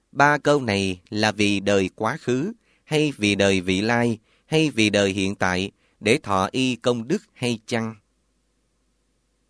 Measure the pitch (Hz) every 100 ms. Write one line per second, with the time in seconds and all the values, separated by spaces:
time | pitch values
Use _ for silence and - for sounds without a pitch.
0 | _ - 143 147 147 147 120 98 95 90
1 | _ 107 110 101 101 101 101 101 92 -
2 | 110 151 - 127 185 240 _ _ - 156
3 | 151 120 104 98 98 95 90 92 107 120
4 | 120 110 _ _ _ 156 156 110 107 101
5 | 98 98 95 101 95 90 98 - _ _
6 | 104 139 - 95 95 127 131 120 127 123
7 | 117 202 - - 123 113 - 117 113 107
8 | _ _ _ _ _ _ _ _ _ _
9 | _ _ _ _